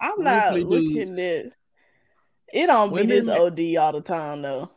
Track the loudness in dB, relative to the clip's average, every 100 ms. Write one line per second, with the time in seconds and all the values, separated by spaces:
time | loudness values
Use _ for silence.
0 | -6 -2 2 4 4 2 0 0 2 -2
1 | -4 -4 -4 -4 -6 -16 _ _ _ _
2 | _ _ _ _ _ 0 4 4 2 0
3 | 2 2 2 2 2 0 -2 0 0 -2
4 | -6 -6 -6 -8 -8 -8 -10